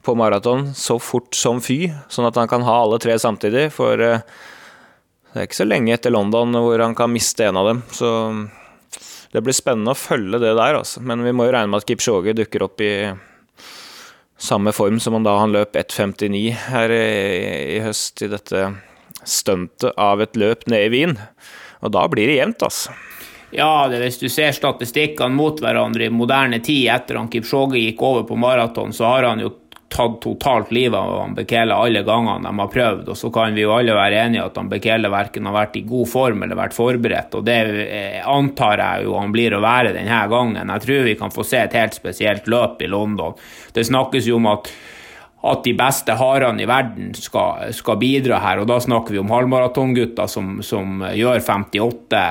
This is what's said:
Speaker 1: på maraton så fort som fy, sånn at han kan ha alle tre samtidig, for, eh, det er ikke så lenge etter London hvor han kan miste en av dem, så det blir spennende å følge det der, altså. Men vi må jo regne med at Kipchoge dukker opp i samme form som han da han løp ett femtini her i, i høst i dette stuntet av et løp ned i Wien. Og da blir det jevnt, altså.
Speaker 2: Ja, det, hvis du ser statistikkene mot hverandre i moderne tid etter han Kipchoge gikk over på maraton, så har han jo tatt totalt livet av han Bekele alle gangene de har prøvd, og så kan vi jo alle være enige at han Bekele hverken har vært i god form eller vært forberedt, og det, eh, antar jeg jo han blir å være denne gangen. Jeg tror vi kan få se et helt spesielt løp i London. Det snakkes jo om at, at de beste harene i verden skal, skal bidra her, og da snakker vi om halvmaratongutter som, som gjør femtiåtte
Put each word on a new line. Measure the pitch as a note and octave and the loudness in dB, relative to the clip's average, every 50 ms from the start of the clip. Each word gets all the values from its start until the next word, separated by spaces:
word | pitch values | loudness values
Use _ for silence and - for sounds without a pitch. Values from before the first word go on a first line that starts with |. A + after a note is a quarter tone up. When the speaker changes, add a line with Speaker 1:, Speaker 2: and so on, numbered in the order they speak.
| - | 0
Speaker 1:
på | - A#2+ | 0 2
maraton | A#2 A2 G#2+ G2+ G2+ - A#2+ B2 C3 C#3+ C#3+ C3 - | 2 4 4 2 2 2 0 0 0 -2 -4 -6 -8
så | - - A#2+ A#2+ | -2 -2 -2 -2
fort | - - - B2 - _ - | -2 -2 -2 -4 -2 _ -6
som | - - B2+ A#2 B2 | 0 0 0 0 0
fy, | A#2+ - B2+ D3 F3+ F3 D3+ C#3+ - | 0 -2 -2 0 0 -4 -6 -8 -14
sånn | - - - A#2+ A#2 | -8 -4 0 0 2
at | A2+ A#2+ | 2 2
han | A#2 | 0
kan | A2 B2+ A#2+ | 2 2 2
ha | B2 A#2+ A2+ A#2+ A#2+ | 2 4 4 4 4
alle | G#2+ A2 A#2 | 4 2 2
tre | - A#2 A2+ A2 | 2 2 2 2
samtidig, | - A#2 G#2 - - G#2 A2 C3 D3+ D#3 - | 2 0 0 0 -2 0 2 2 0 0 0
for, | - B2+ A#2+ A2+ A2 | 0 0 0 2 2
eh, | A2+ A#2 A#2 A2+ - - - - - - - - - - - - - - _ _ _ _ _ _ _ _ - | 2 2 2 0 -2 -10 -20 -20 -20 -20 -20 -20 -20 -20 -20 -20 -20 -20 _ _ _ _ _ _ _ _ -8
det | - | -8
er | F#2+ G2 | -8 -6
ikke | - - - | -4 -2 0
så | |
lenge | G#2+ G#2 - A#2 A2+ A#2 | 0 0 0 2 0 0
etter | A#2+ - B2 A#2+ | 0 0 0 2
London | G#2+ G2+ G#2 A2 A#2 A#2+ A#2+ A#2+ | 2 2 2 2 2 2 2 0
hvor | A#2+ A#2 A#2 A#2 A2+ | 2 2 2 2 2
han | A#2 A#2 A2+ | 2 0 0
kan | A2+ A#2+ A#2+ | 0 0 0
miste | A#2+ A2+ - - - - A2+ G2+ | 0 0 -2 -2 0 0 0 2
en | F#2+ F#2 | 2 2
av | G2 G#2 | 2 2
dem, | A#2 B2 A#2 - | 0 0 -4 -10
så | - - B2 A#2 A2+ A2+ A2+ A2 A2 G#2+ G#2+ G#2+ - - - - - _ _ _ - - - - - - - _ - | -6 -2 0 0 0 0 -2 -4 -6 -8 -10 -12 -14 -20 -20 -20 -20 _ _ _ -20 -20 -20 -20 -20 -20 -20 _ -4
det | A#2 | -2
blir | A2 C3 B2+ - | 0 0 -2 0
spennende | - - B2 A2 G#2+ A2+ C#3 | 0 0 0 0 0 -2 -2
å | - | -4
følge | - - E3+ C3 G#2 F#2 G#2+ B2 | -2 -2 -2 -2 -2 -2 -2 0
det | A#2 A2 A2 | 2 2 4
der, | A2+ A2 C3+ D3+ B2 | 4 4 4 2 0
altså. | - - - - | -2 -6 -10 -10
Men | A#2+ B2+ A#2 A#2+ A#2+ | -6 -6 -4 -2 -2
vi | B2 B2 | 0 0
må | B2 A#2+ B2 | 2 2 2
jo | B2+ A#2+ | 2 2
regne | G#2+ G#2 G2+ | 0 0 0
med | G#2 | -2
at | - - | 0 -2
Kipchoge | A#2+ A2 - B2+ A2 F#2 F2 G#2+ A2 A2+ | -2 0 2 2 2 2 2 0 0 0
dukker | G#2+ - - G2+ F#2+ F#2 | -2 -2 -2 -4 -4 -4
opp | - - G#2+ | -2 -4 -2
i | G#2 G#2 G2 G#2 G2+ F#2+ G2 - - _ _ _ _ _ _ - - - - - - - - - - - _ _ _ _ _ | -2 -2 -2 -4 -6 -6 -10 -16 -20 _ _ _ _ _ _ -20 -20 -20 -20 -20 -20 -20 -20 -20 -20 -20 _ _ _ _ _
samme | - - B2+ G#2 G2+ G#2+ - | -4 -2 0 2 2 0 2
form | - G#2+ G2 A2 A#2 | 2 2 2 2 0
som | - B2 A2+ | 0 0 0
han | A2 | 2
da | A2 G#2+ G2+ G2+ | 2 2 4 4
han | G#2+ G#2+ G#2 | 4 4 4
løp | G#2 G#2 - - - | 2 0 2 -2 -4
ett | - - - | -4 -4 -4
femtini | - G#2+ G2 F#2+ - G#2 G2+ G2+ G2+ G#2+ A2+ | -2 -2 -4 -2 -4 -4 -2 -2 -2 -2 -2
her | A2+ A#2 - - B2 A#2 A2+ A2+ | -4 -4 -8 -4 0 0 2 2
i, | A#2 A2+ A2+ A2 G#2+ G2+ G2 G2 F#2+ F2 G2+ G2 F#2 C#2+ C#2 C#2 E2+ | 2 2 2 2 0 0 0 0 -2 -2 -2 -4 -6 -6 -6 -4 -4
i | G#2+ A2 | -4 -4
høst | A2 G#2+ - - - _ - A2 | -4 -4 -4 -6 -8 _ -8 -6
i | G2+ | -6
dette | G#2 G2+ _ - F#2+ F#2+ F#2+ G2 G2 G2 - - - _ _ _ - - | -6 -8 _ -4 -2 -2 -2 -2 -6 -10 -18 -20 -20 _ _ _ -20 -16
stuntet | - - - - - - G2 F2+ F2+ - _ _ - - - | -8 -4 -4 -2 0 0 0 0 -2 -8 _ _ -2 -2 0
av | - G#2 G2+ G2+ G2+ G#2+ | 2 2 2 4 2 0
et | - - | -2 0
løp | A2+ G2+ G#2+ A#2 - - | 0 2 2 2 0 0
ned | A#2 A#2 G#2+ G2+ A2 | 0 2 4 4 4
i | |
Wien. | A#2+ B2+ D#3 F3 C#3+ G2+ G#2+ - _ _ - - - - - - - - | 4 2 2 0 -2 -4 -8 -18 _ _ -20 -20 -20 -20 -20 -20 -16 -8
Og | - G#2+ G2+ | -6 0 2
da | F2+ - - | 2 2 2
blir | - G#2+ G#2 | 2 2 2
det | C3 D3+ B2+ | 4 4 2
jevnt, | C#3 G#3+ A#3 - - | 2 0 0 -2 -2
altså. | - - - - - B2+ - - - - - - - - - - - - | -2 -2 -6 -10 -10 -12 -18 -20 -20 -20 -20 -20 -20 -20 -20 -20 -10 -4
Speaker 2:
Ja, | - D3 D#3 D#3 D3 C#3 | 0 2 4 4 4 2
det, | C3 B2 A#2+ | 2 0 0
hvis | A#2+ B2+ B2 - | -2 -2 -4 -4
du | C3+ | -6
ser | B2 - - D3+ D3 | -4 0 2 2 2
statistikkene | C#3 - - C#3 B2+ - B2 A#2 - D3 D3+ D3+ D3+ - B2 B2+ C3 C#3 | 0 0 -2 -2 -2 -2 -8 -2 0 0 0 0 0 -2 -2 0 2 2
mot | D3+ D#3 D3+ - | 2 0 0 -2
hverandre | - A#2+ A2+ A#2 A2 G#2+ A2+ A2+ A2+ A2 | -2 0 2 2 0 0 0 -2 -2 0
i | |
moderne | A#2 A#2 A#2+ A#2+ C3+ C3+ C3+ B2+ A#2+ A2+ | 0 0 2 2 2 2 2 2 0 -2
tid | A#2 - D3+ C#3 B2 A2 | 0 0 2 2 4 2
etter | A#2 B2+ - - B2 A#2 | 2 0 -2 -4 -6 -6
han | A2 A#2 | -6 -4
Kipchoge | - A2+ A2 - C#3+ C#3 C3+ C3+ C3 A#2+ A2+ | -6 -6 -4 0 0 2 2 2 2 0 0
gikk | A2 G#2+ - | -2 -2 0
over | B2+ C3 C3 A#2 G#2+ | 0 2 2 0 -2
på | - A2+ | -2 -2
maraton, | A2+ A#2+ B2 - G#3 A#2 A2+ - A2+ G#2+ G#2 | 0 2 2 2 2 0 0 -2 -4 -6 -6
så | A2+ - A#2 A2+ B2+ | -4 0 2 2 4
har | C3 B2+ A#2+ | 4 2 2
han | A2 A2 G#2+ | 0 -2 -4
jo | G#2 - - _ _ - - _ _ | -6 -8 -10 _ _ -20 -20 _ _
tatt | - - B2 A#2 A2+ A#2 - | -2 0 0 0 -2 -4 -6
totalt | A#2 A2 - - C#3 B2+ A2 G2+ - | -6 -6 -2 0 2 2 2 0 0
livet | A2+ A#2+ B2+ A#2+ A2 | 0 0 2 2 0
av | F#2+ G2 F#2 F#2 F#2+ | 0 -2 -2 -4 -4
han | G2 G2 G2+ | -6 -6 -6
Bekele | G#2 G#2 - A#2 A2+ A2+ A2+ G2+ | -8 -4 0 0 2 2 2 2
alle | G2 A2+ A#2+ A2 G2+ | 2 4 2 2 2
gangene | G2 G#2 A2 A#2 A#2 G#2+ G2 F2+ F2+ F2+ | 2 2 2 2 2 0 -2 -4 -4 -6
de | G2 G2+ | -4 -4
har | G2+ G2+ | -4 -2
prøvd, | - C3 B2 A2+ G2+ E2+ F2 - | 0 0 2 2 0 -2 -6 -10
og | G2 - | -10 -6
så | - A#2 | -6 -2
kan | A#2 A#2 A2+ G#2+ | 0 2 2 2
vi | G#2+ G#2+ | 2 0
jo | G#2+ G#2 A2 | 2 2 4
alle | A#2+ B2 A2+ | 4 4 4
være | G#2+ G2+ G2 G2+ G2+ G#2+ | 4 4 2 4 4 2
enige | A#2 A#2 A#2 G2+ F2 | 2 2 0 0 -2
at | F#2+ - | -4 -6
han | G2 F#2+ G2 | -8 -6 -4
Bekele | G2+ G#2 - A2+ A2 A2 G#2+ G2 | -6 -2 0 0 0 2 0 0
hverken | G2+ G2 G2+ - - G#2 G#2+ | 0 -2 -2 -4 -6 -8 -6
har | G2 | -2
vært | G2+ G#2 G#2+ G#2 - | 0 0 0 0 -4
i | G#2 G2 | -10 -8
god | A2 A#2+ B2+ A#2 - | -4 -2 -2 -2 0
form | - B2+ C3 B2 G#2+ G2 F#2+ | 0 2 2 2 0 -2 -4
eller | F#2 F#2 | -4 -4
vært | F#2 F#2+ F#2+ | -4 -4 -4
forberedt, | - - A#2 B2 B2 B2 A2+ G#2+ F2+ E2 - - - | -2 0 0 0 2 0 0 0 -2 -2 -4 -6 -8
og | G#2 G#2 | -4 0
det, | A2+ A#2+ A#2 A2 A2 G#2 G#2 G#2 | 0 2 2 0 0 -2 -4 -4
eh, | G2+ G2+ G#2 G2+ G2 G2 G2 - | -6 -6 -8 -8 -8 -8 -6 -2
antar | B2 C#3 C#3+ C#3 C3+ C#3 - A#2+ G#2+ G#2 G2 | 2 2 2 2 0 0 0 2 2 2 2
jeg | G2 F#2+ F#2 G2 G2+ | 0 0 -2 -2 -2
jo | G2+ G2 G2 | -2 -2 -2
han | G2+ G2+ G#2 | -2 -2 0
blir | A2+ A#2 A2+ | 2 2 2
å | G#2 G2+ | 2 2
være | G#2+ A2 A#2+ B2+ B2 G#2+ | 2 4 4 4 2 2
denne | F2+ F2 F#2 G#2 A#2 A2+ G#2 G#2 | 0 -2 -2 0 0 0 2 2
gangen. | A2+ B2 B2 A#2 G#2 F#2 F2+ G2 | 2 2 2 0 -2 -4 -4 -4
Jeg | G2 G#2 - | -6 -4 -2
tror | A#2+ C#3 C#3 C3 | 0 2 2 2
vi | A2+ G#2+ - | 2 0 -2
kan | G#2+ G#2 - | -4 -8 -6
få | - G#2 | -6 -4
se | - - B2 | 0 0 0
et | G#2 G2+ - | 0 2 2
helt | A#2 A2 G#2 | 0 0 0
spesielt | - - - F2+ F2 - G#2+ G#2+ G2+ G2+ - G#2+ | -2 -8 -10 -10 -6 -2 0 0 0 0 -2 0
løp | A#2 B2 A2+ G#2 - - | 2 2 2 0 -2 -6
i | - E2 | -6 -4
London. | G2 G2+ G#2+ G#2+ G#2 F#2 D#2+ E2 - - - - - - - - - | -2 -2 -2 -2 -4 -4 -6 -6 -8 -10 -20 -20 -20 -20 -20 -6 -4
Det | A2+ A#2 | -2 0
snakkes | - C3+ C3 C3+ C3+ - C3 A2 A#2 | 2 2 0 2 2 0 0 2 2
jo | A#2+ A#2 | 2 4
om | A2+ G#2+ G#2 | 4 2 2
at, | G#2 - - - - - - - - - - - - - - _ _ - - | 0 -4 -14 -18 -18 -20 -20 -20 -20 -20 -20 -20 -20 -20 -20 _ _ -2 -2
at | C#3 C#3 - B2 | 0 0 0 -2
de | A#2 | 2
beste | - B2 C3+ C#3 - - - A2 | 2 2 2 2 0 0 -2 0
harene | A#2 C3 C3 C3+ C#3 C3+ A#2+ A2+ G#2 G2 | 2 2 2 4 4 2 2 0 0 0
i | G#2+ | 2
verden | B2 C3+ C3 A2+ G2 G2 G2 F#2+ | 2 2 2 -2 -6 -8 -10 -10
skal, | - - - - - A2 F#2+ F2+ E2+ - G#2 A2 A2+ | -10 -10 -12 -4 -2 0 0 0 -2 -4 -6 -8 -8
skal | - - A#2+ A2 G#2 | -6 -2 -2 0 2
bidra | A#2+ C3 C3+ C#3 C3 C3+ A2 F#2 | 2 2 2 2 2 2 0 2
her, | G#2 G2 F#2+ G2 | 2 0 0 0
og | G2+ A#2 | 2 2
da | A#2+ B2 | 2 2
snakker | A#2+ C3 A#2+ A#2 A2+ - | 2 2 0 0 0 -2
vi | G#2 G2 | -4 -2
om | F#2+ G#2 A2+ | 0 2 2
halvmaratongutter | A#2+ B2+ B2+ C3 B2+ B2+ B2 B2+ C#3+ C3 C3 B2 B2 A#2 A#2 A#2 A2 F#2+ F#2+ | 2 2 2 2 2 2 2 2 0 0 2 2 2 0 0 -2 -4 -4 -4
som, | - A2 G2 F#2+ G2 G#2 G2+ | -4 -6 -6 -6 -6 -8 -6
som | - A2+ G2+ F#2+ G2 F#2+ F#2+ F#2+ F#2 | -4 -4 -4 -4 -4 -6 -6 -6 -4
gjør | F#2 G2+ A#2 B2 B2 A2 A#2 | -2 0 2 2 2 2 2
femtiåtte | - G#2+ G2+ G#2 - - G2+ A2 A#2+ A#2+ - - _ A2+ G#2 F#2 E2 | 0 -2 -2 -2 -4 -2 -2 -2 -2 -2 -6 -6 _ 0 0 2 0